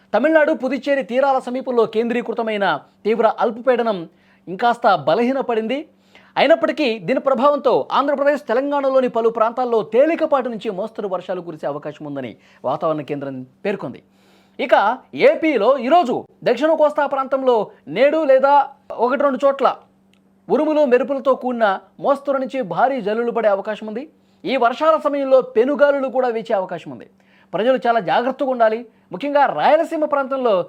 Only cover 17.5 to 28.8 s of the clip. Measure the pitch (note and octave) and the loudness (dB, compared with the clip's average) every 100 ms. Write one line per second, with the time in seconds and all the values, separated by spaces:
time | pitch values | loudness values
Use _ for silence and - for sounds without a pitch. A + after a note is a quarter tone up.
17.5 | A#3 F#3+ - - F3 C#4 D#4 C#4+ C4 C#4 | 0 -2 -10 -8 2 2 4 4 4 6
18.5 | C#4+ C#4 - - - A#3+ C4+ C#4+ B3+ C#4 | 4 2 -8 -14 -2 -2 2 0 2 0
19.5 | C#4 A3 - _ _ _ _ _ _ - | 2 0 0 _ _ _ _ _ _ -2
20.5 | G#3+ D#4 D4+ C#4+ B3 B3+ C#4 C#4 B3+ B3 | 0 2 2 4 2 2 -2 0 0 -2
21.5 | A#3+ G#3+ F#3+ - - A3+ C#4 C#4+ C4+ C4 | 0 0 0 -8 -6 -2 -2 -2 -4 -4
22.5 | C4 G3 E3+ A#3+ C4+ G3 A3+ A#3+ A3+ G#3+ | -6 -4 0 0 0 -2 -2 -2 0 0
23.5 | G3 G#3 G#3 G#3+ A3 D#4 _ _ _ A3+ | 0 -4 -10 -10 -10 -12 _ _ _ -4
24.5 | C4 A#3 B3 D#4 D4+ C#4+ C#4+ C4+ C4 B3+ | 0 0 2 0 2 0 -2 2 2 4
25.5 | G#3+ B3+ C4+ C#4+ C#4 C4 A#3+ B3 A3+ G#3+ | 0 0 4 2 2 -2 -2 -2 -2 -4
26.5 | G#3 F#3 E3+ D3+ A#2+ - _ _ _ _ | -4 -4 -10 -12 -18 -20 _ _ _ _
27.5 | E3 A#3 C4 A#3 A#3 E3+ F3+ B3 B3+ C4+ | -2 0 2 2 0 0 0 0 -4 -4
28.5 | B3 A3 A3+ | 2 2 0